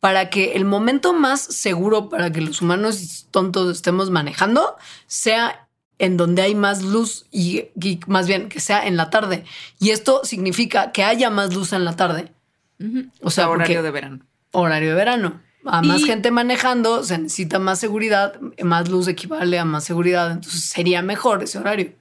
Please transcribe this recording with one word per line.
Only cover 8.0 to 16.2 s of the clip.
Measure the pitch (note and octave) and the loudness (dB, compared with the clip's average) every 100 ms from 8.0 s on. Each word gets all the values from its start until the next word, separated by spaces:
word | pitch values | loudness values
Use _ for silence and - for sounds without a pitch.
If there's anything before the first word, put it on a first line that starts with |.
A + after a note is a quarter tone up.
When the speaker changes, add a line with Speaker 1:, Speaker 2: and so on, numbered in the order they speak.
| - | 0
Speaker 1:
más | F#3+ F3+ | 0 2
bien | F#3+ G#3 | -2 -4
que | - | -10
sea | - G#3 G3+ | -2 0 0
en | F3+ | 0
la | E3 | 2
tarde. | G#3+ G#3 F3+ - - - _ | 2 0 -4 -6 -20 -20 _
Y | G3+ | 0
esto | G#3+ G#3+ C4 | 2 2 2
significa | C4+ G3+ F#3 F3+ A#3 G3+ - | 0 -4 -2 0 0 0 0
que | - | 0
haya | G3 A#3 B3 | 2 4 2
más | G#3 G3 | 2 0
luz | F3+ F#3 | -2 -2
en | G3 | 0
la | E3+ E3+ | -2 0
tarde. | F3+ D#3+ E3+ _ _ _ _ _ | 0 0 -6 _ _ _ _ _
Speaker 2:
Ujú. | G#3 B3 C4 _ | -6 -6 -8 _
Speaker 1:
O | - | -4
sea, | D#3+ | 2
Speaker 2:
A | E3+ | 2
horario | E3 E3 E3+ | 2 2 2
Speaker 1:
porque | |
Speaker 2:
de | D#3+ | 0
verano. | C#3+ C#3 C3+ _ _ _ | -4 -10 -16 _ _ _
Speaker 1:
horario | F3+ E3+ D#3 D#3 | 0 2 2 2
de | |
verano. | D#3+ G#3+ B3 F#3 D#3+ _ _ C#4 | 2 2 2 -2 -6 _ _ -2
A | E3+ | 2
más | C#4+ C#4+ | 4 4
Speaker 2:
Y | |
Speaker 1:
gente | D4 A3 | 2 2